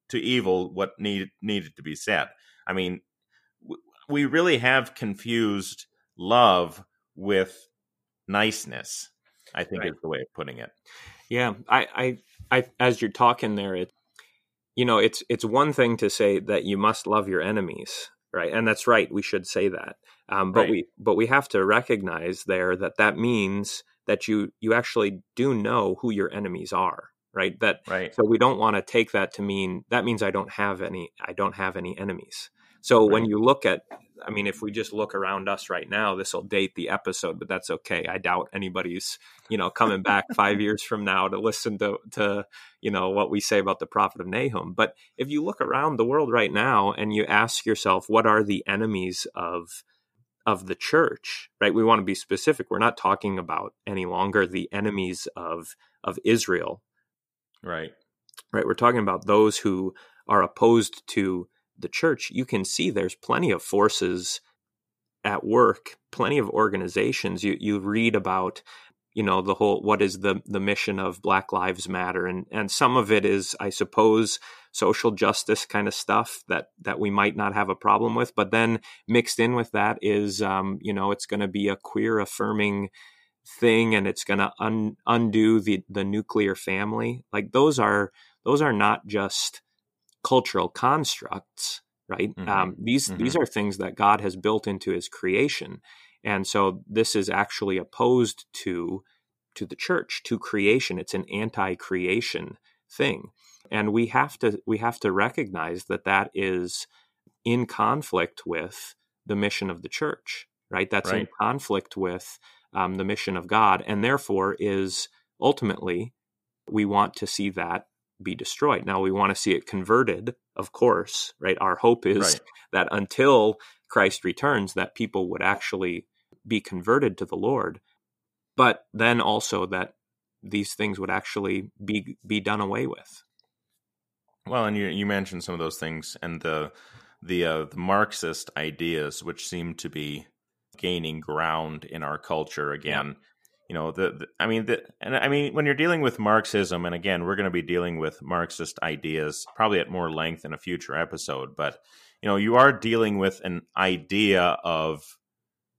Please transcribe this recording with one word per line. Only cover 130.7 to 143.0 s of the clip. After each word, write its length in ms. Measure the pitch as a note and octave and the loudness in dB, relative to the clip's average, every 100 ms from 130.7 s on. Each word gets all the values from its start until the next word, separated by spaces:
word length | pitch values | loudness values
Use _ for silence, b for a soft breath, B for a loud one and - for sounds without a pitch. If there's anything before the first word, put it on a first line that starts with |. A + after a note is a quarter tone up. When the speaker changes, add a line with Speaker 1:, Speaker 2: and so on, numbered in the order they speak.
| - | -4
Speaker 2:
things 240 | G#2 G2 | -4 -4
would 100 | F#2 | -4
actually 640 | F#2+ - G#2 G2 G2 G2+ - | -4 -4 -6 -4 -4 -8 -10
be, 340 | G2+ G#2+ F#2+ - - | -6 -4 -6 -12 -6
be 140 | G#2+ | -2
done 220 | G2+ G#2 | -2 -2
away 240 | G2+ G#2+ C3 | -2 -4 -4
with. 360 | - - - _ _ _ _ _ _ _ _ _ _ _ _ - | -8 -16 -20 _ _ _ _ _ _ _ _ _ _ _ _ -6
Speaker 1:
Well, 180 | B2 A2 | -2 0
and 100 | G#2 | -2
you, 120 | G2 | -2
you 180 | F#2 G2+ | -2 -2
mentioned 380 | G2 F#2+ F2+ | -2 -4 -8
some 100 | F2+ | -8
of 60 | E2+ | -6
those 180 | D#2+ - | -6 -6
things 400 | D#2+ D#2+ - - | -8 -8 -12 -12
and 200 | E2+ E2 | -10 -6
the, 300 | E2 D#2 D2+ b b b b b | -4 -4 -4 b b b b b
the, 240 | E2+ F2+ E2 | -4 -2 0
uh, 200 | D#2 D2 | -2 -4
the 120 | - | -6
Marxist 720 | F#2 G2 G#2 - E2 D#2 - - | 0 2 0 -2 -6 -8 -10 -8
ideas, 640 | D#2 D#2 E2+ D#2+ D2 - | -8 -4 -4 -2 -4 -8
which 240 | D#2+ - - | -12 -12 -10
seem 280 | F2+ E2+ D#2+ | -8 -8 -10
to 140 | D2 | -10
be 380 | D2+ D2 C#2+ - _ _ _ _ - | -10 -8 -10 -14 _ _ _ _ -8
gaining 420 | F2+ F2 D#2+ D#2 | -4 -4 -4 -8
ground 640 | D2+ D2+ D#2+ D#2+ D#2+ D#2 - | -6 -2 -2 -2 -4 -10 -14
in 160 | D#2+ | -10
our 160 | D2 D2+ | -8 -8
culture 540 | - D#2+ D2+ - D2 | -4 -4 -4 -6 -6
again. 360 | D2 D2 D2 | -6 -4 -4